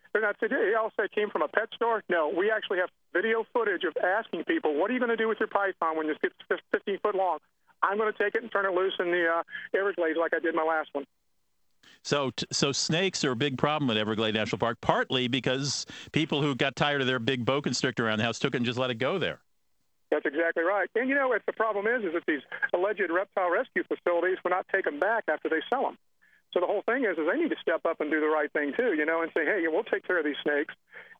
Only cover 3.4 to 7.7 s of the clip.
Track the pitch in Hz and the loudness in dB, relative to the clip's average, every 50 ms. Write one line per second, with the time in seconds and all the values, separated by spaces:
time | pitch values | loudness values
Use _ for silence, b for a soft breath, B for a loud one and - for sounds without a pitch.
3.4 | 214 - - 247 226 208 185 170 190 165 - - - 180 190 208 - - - 175 | -2 -2 0 0 0 2 0 0 -2 -2 -2 0 0 0 0 0 -2 -4 -6 -6
4.4 | - - 165 165 - 156 147 143 180 208 254 254 247 233 233 220 226 220 226 - | -2 0 0 0 2 2 2 2 2 2 2 0 0 0 0 0 2 0 0 0
5.4 | 220 208 - 202 202 196 185 - 170 165 160 160 156 156 151 - - 185 - _ | -2 0 0 0 0 0 -2 0 -2 0 0 0 0 -2 -2 0 -2 -4 -4 _
6.4 | - - 196 170 - _ - 202 - - 196 196 - 214 202 185 190 180 165 151 | -4 -4 -4 -4 -4 _ -2 -2 0 0 -4 0 0 0 2 2 2 0 0 -2
7.4 | _ _ _ b b b | _ _ _ b b b